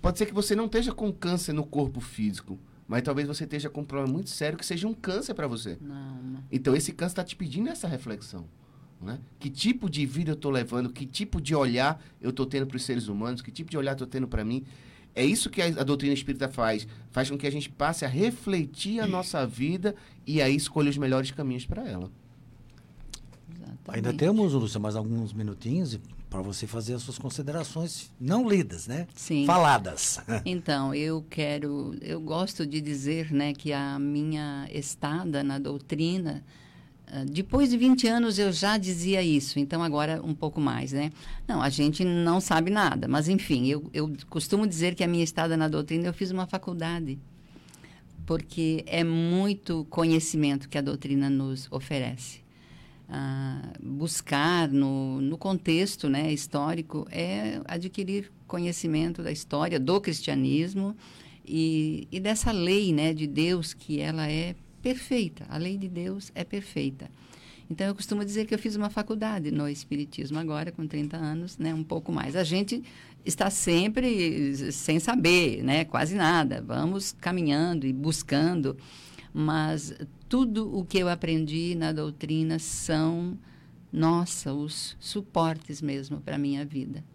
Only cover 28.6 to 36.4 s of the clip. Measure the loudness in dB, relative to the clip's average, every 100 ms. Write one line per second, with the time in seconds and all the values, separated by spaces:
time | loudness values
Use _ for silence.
28.6 | 4 -4 -6 -6 -6 -10 -2 2 6 8
29.6 | 8 6 4 -2 -2 -2 -2 -2 -2 -4
30.6 | 0 0 0 0 -2 -2 -4 -4 -2 -2
31.6 | -2 -4 -4 -8 -6 -6 -2 -2 -2 -2
32.6 | -2 -2 -2 -2 -2 -2 0 2 2 -2
33.6 | -2 -2 -2 -2 0 0 0 -2 -4 -6
34.6 | -8 -6 -8 -6 -2 -2 0 0 0 -2
35.6 | -4 -6 -4 0 0 0 -2 -6